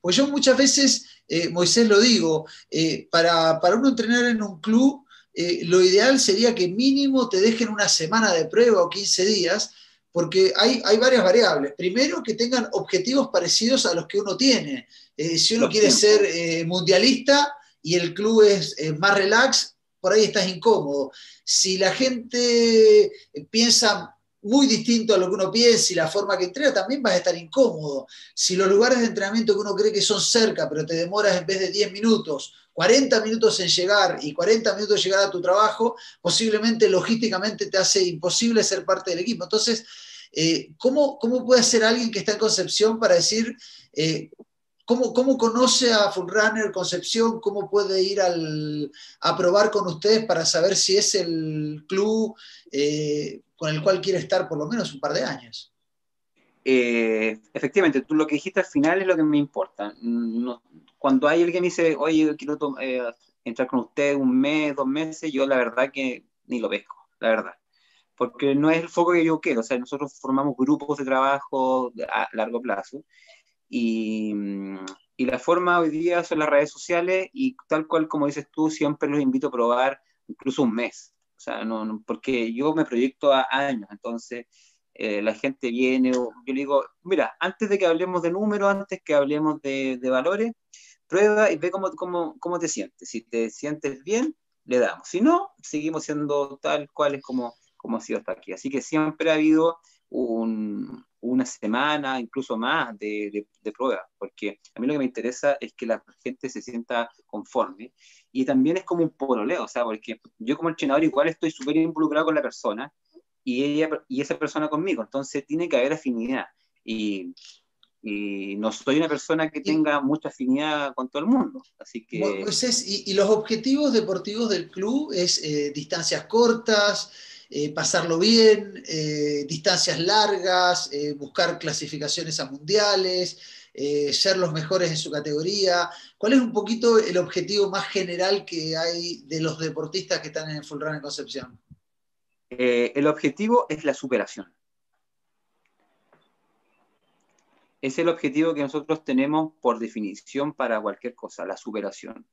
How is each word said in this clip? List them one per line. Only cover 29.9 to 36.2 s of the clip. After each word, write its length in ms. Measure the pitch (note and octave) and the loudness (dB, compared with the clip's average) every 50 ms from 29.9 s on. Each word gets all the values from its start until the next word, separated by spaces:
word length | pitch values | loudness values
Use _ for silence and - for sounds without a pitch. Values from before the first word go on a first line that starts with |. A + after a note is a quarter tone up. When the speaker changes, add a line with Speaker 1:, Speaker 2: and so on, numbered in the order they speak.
Speaker 1:
que 80 | F#3+ G3+ | 2 2
son 200 | F#3+ - G#3 G3 | 0 0 0 0
cerca, 480 | - - - A#3 A3 A3 F#3+ - D#3 - | 0 0 2 2 2 2 0 -2 -4 -4
pero 180 | D3 D3+ D3+ | -4 -6 -4
te 80 | D#3 E3 | -4 -2
demoras 440 | E3 E3+ F3 G3 G#3 G3+ G3+ F#3 F3+ | -4 -4 -2 -2 2 2 2 2 2
en 80 | E3+ | 0
vez 120 | D#3+ F#3+ F#3 | -2 -2 -2
de 120 | F#3+ F3+ | -2 -4
diez 180 | F#3+ G3+ G#3 F3+ | 0 -2 -2 -2
minutos, 640 | F#3 G3+ G#3+ A3+ A3 F#3 D#3 D#3+ D3 C3+ - - - _ _ _ | -2 -2 2 2 2 2 2 -4 -6 -8 -8 -14 -18 _ _ _
cuarenta 480 | _ - E3 G3 A#3 C#4 C4+ A#3+ B3 A3 | _ 0 4 6 6 6 6 4 2 2
minutos 380 | A3 A3 A3 A3+ A3+ G#3+ G#3+ - | 2 0 -2 2 2 2 2 2
en 80 | F#3 D#3+ | 0 0
llegar 500 | - F3+ F3 F#3 G3+ G#3 F#3+ F3 - - | 0 0 2 2 4 4 4 2 0 -4
y 120 | C#3 D3 | -6 -8
cuarenta 420 | D3 - E3+ G3 A3+ A3+ A3+ A3 F#3+ | -4 -2 2 2 2 4 2 -2 -2
minutos 220 | G3 G#3+ G3 G#3 F#3 | -2 0 0 2 2
en 40 | - F#3 | 2 2
llegar 160 | F#3+ G3 G3 | 2 2 2
a 40 | F#3+ | 2
tu 100 | F#3+ F3+ | 0 -2
trabajo, 560 | F3 F3 F#3 G3+ G#3+ G#3+ G#3+ - A3+ A#3 - - - - - _ | 0 2 4 4 4 2 2 0 -2 -2 -2 -4 -16 -20 -20 _